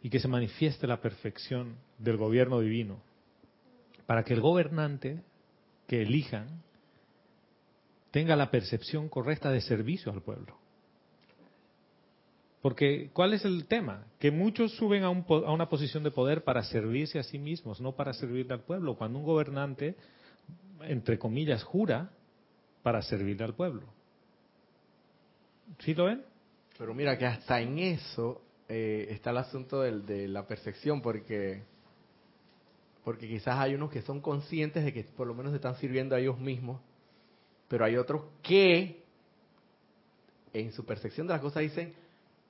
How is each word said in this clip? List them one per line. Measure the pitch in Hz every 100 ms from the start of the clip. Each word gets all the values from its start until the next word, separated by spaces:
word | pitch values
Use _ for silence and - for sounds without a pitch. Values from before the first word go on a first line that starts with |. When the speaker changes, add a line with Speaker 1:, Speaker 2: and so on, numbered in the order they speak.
Speaker 1:
Y | 123
que | 123
se | 131
manifieste | 127 117 - 156 139 123
la | 120
perfección | 113 - 110 - - 127 123 117 - _
del | 113 113
gobierno | 107 117 127 123
divino. | 110 113 110 98 - _ _ _ _ _ _ - _ - -
Para | 117
que | 113
el | 117
gobernante | 131 180 156 160 151 139 127 156 - _ _ _ _ _ -
que | 120
elijan | 107 139 143 107 113 165 - _ _ _ _ _ _ _ _ _ _ _ _ _ _
tenga | 143 165 151
la | 139
percepción | 127 95 113 - 156 156
correcta | 135 123 151 147
de | 131
servicio | - 110 110 180 -
al | 101
pueblo. | - 104 87 - _ _ _ _ _ _ _ _ - _ _ _ _ _ _ _ _ _ _ _
Porque, | 135 123 143 143 143
¿cuál | - 185
es | 214
el | 196 180 151
tema? | 226 135 98 110 _
Que | 143
muchos | 151 202 220 226 -
suben | 220 202
a | 190
un | 180
po-, | 175 156 -
a |
una | 160 165
posición | 151 143 156
de | 151
poder | 131 127 160
para | - 127
servirse | 107 117 110 120 151 156
a |
sí | 127 143
mismos, | 143 165 117 101
no | 127
para | 135 139
servirle | 123 131 123 127
al | 123
pueblo. | - 185 160 117
Cuando | 110 127
un | 151
gobernante, | 156 143 139 139 131 143 190 - - - _ - - - -
entre | - 131 110 113
comillas, | 117 117 156 117
jura | - 180 208 120 185 - _ _ _ _ _ _
para | - 113
servirle | 101 104 98 101 113
al | 117
pueblo. | 180 117 120 - _ _ _ _ _ _ _ _ _ _ _ _ _ _ _ _ - 165
¿Sí | -
lo | 156 180
ven? | 247 262 _ _ _ _ -
Speaker 2:
Pero | 113
mira | 117 143 127
que | 127
hasta | 117 - 123
en | 117 143
eso, | 185 165 - - 117 123 - _ _
eh, | 113 110 107 104
está | 107 -
el | 120
asunto | 127 135 127 139
del, | 131 107 101
de | 101 98
la | 98 98
percepción, | 107 - 98 147 147
porque, | 117 107 - 107 98 98 107 _ _ _ _ _ _ _ _ _ _ _ _ _
porque | - 113 113
quizás | 110 - 127
hay | 135 139
unos | 151
que | 135
son | 110 139
conscientes | 143 143 143 165 151 156
de | 147
que | 120
por | 101 - 120
lo |
menos | 117 135
se | 143
están | 127 127
sirviendo | 135 127 131 131
a |
ellos | 131 123
mismos, | 131 123 123 131 - _ _ _ _ _ _ _ _
pero | 120 110
hay | 120
otros | 123 147 151 -
que | - 190 190 175 185 - - _ _ _ _ _ _ _ _ _ _ _ _ _ -
en | 113 113
su | 110 113
percepción | 104 113 - 170
de |
las | 160
cosas | 139 147
dicen, | 156 151 170 - - _ _ _